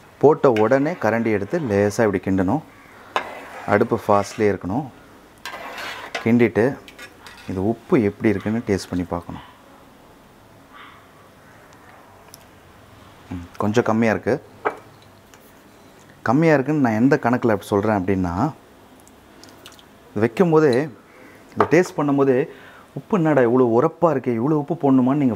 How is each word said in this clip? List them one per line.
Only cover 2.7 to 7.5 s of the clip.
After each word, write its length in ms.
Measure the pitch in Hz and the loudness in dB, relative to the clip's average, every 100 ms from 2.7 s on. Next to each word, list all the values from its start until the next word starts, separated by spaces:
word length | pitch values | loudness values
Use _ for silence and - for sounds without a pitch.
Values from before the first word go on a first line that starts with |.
| - - - - - - - - - - | -20 -20 -20 -12 -10 -10 -16 -18 -16 -2
அடுப்பு 340 | 101 117 113 - | 0 0 -2 2
ஃபாஸ்ட்லேயே 440 | 101 98 - 104 | 0 0 -2 -2
இருக்கணும். 360 | 92 90 113 135 - - - - - - - - - - - - - | -2 -4 -6 -8 -16 -20 -20 -20 -20 -18 -16 -16 -14 -14 -14 -12 -6
கிண்டிட்டு 540 | 113 120 117 101 123 131 - - - - - - | 0 4 4 2 0 -2 -14 -20 -20 -20 -20 -18
இது 180 | - | -10